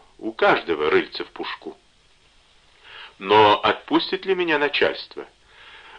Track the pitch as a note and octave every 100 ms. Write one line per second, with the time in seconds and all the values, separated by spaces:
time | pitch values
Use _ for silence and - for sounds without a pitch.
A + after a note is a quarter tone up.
0 | _ _ A2 - G3+ C#3+ E2+ D#2 D2+ F#2
1 | E2 - - - - - - - _ _
2 | _ _ _ _ _ _ _ _ - -
3 | - - F#2+ G#2+ G#2+ G#2 G#2+ - - D#3+
4 | - F#3+ F#3+ F#3 E3+ D3+ C#3+ - F2+ -
5 | - - C#2 _ _ - - - -